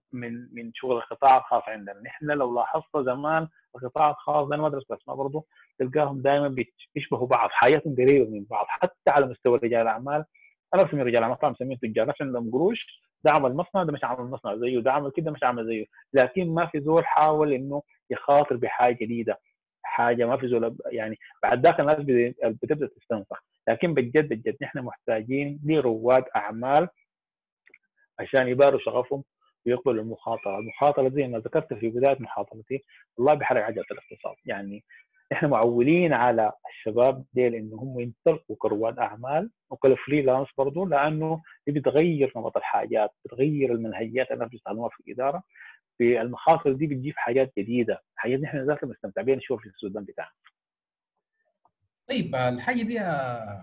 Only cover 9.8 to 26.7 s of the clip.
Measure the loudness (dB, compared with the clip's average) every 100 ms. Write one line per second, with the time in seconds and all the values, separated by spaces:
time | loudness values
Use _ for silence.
9.8 | 2 0 -2 -4 -6 _ _ _ _ 2
10.8 | 2 2 2 2 2 0 -2 -2 -8 -6
11.8 | -4 0 0 -2 -6 -6 -2 0 0 -2
12.8 | -10 -20 _ _ 4 4 4 0 -4 -2
13.8 | -2 -2 -4 -6 -8 -8 -8 -4 -2 0
14.8 | 2 0 -2 -4 -6 -2 -2 -2 -4 -6
15.8 | -8 _ _ 2 2 2 -2 0 -2 -2
16.8 | 2 2 4 4 4 4 2 0 -2 -8
17.8 | -10 _ -10 -4 4 4 4 0 -2 2
18.8 | 2 2 -4 -4 -4 -6 _ _ _ _
19.8 | -6 0 2 2 0 0 0 0 -2 -6
20.8 | -8 -6 -8 -10 -16 _ 0 4 4 4
21.8 | 2 2 2 2 2 0 -4 -2 -4 -4
22.8 | -4 -8 -6 -6 -6 -14 _ _ -4 0
23.8 | 0 0 2 2 0 -2 -6 -8 -8 -10
24.8 | -12 -8 -4 -4 -2 -4 -4 -6 0 2
25.8 | 2 2 4 4 2 -4 -6 -6 2